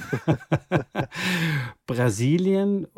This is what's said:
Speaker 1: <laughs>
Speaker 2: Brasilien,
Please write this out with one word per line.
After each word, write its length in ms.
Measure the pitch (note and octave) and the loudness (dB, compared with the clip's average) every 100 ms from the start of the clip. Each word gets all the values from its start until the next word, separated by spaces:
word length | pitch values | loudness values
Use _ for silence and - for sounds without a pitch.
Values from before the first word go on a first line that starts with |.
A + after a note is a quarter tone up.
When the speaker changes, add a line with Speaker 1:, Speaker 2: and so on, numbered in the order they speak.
| - B2 - | -6 -4 0
Speaker 1:
<laughs> 600 | - - - - D3 - - - E3+ F#3 F3+ E3 D3 A#2+ - - | -2 0 -4 0 -2 -2 -6 -6 -4 -2 0 0 -2 -4 -8 -4
Speaker 2:
Brasilien, 1000 | A#2+ A2 G2+ B2+ F3 F#3+ G3 G3+ G3 - | 0 0 2 2 4 2 2 2 0 -4